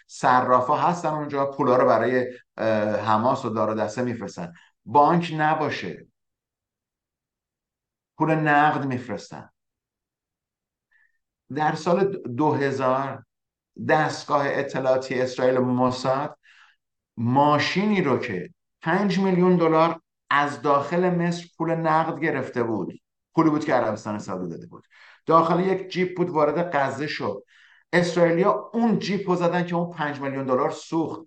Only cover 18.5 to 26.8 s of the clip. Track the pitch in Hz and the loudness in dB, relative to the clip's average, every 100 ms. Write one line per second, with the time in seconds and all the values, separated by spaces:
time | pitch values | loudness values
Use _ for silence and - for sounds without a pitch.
18.5 | _ _ _ 160 185 202 175 190 180 185 | _ _ _ -2 0 2 2 2 4 4
19.5 | 175 165 160 165 - _ _ - 139 147 | 4 4 4 2 0 _ _ -2 0 0
20.5 | 110 143 143 - 175 185 170 175 170 - | -2 0 2 2 0 0 0 0 -2 -8
21.5 | - 160 165 160 156 165 151 156 139 117 | -6 -4 -2 0 2 0 -2 -2 -2 -4
22.5 | 123 113 104 82 - _ _ _ - 156 | -4 -2 -4 -6 -12 _ _ _ 2 2
23.5 | 151 151 143 117 107 110 107 - 92 90 | 2 0 0 0 -4 -6 -8 -6 -8 -8
24.5 | 85 - - _ _ - - - 165 165 | -10 -14 -20 _ _ -20 -10 2 4 4
25.5 | 175 190 185 - 170 180 - 175 151 147 | 2 0 -2 -4 -4 -2 -2 -2 2 0
26.5 | 156 170 143 | 0 -2 -2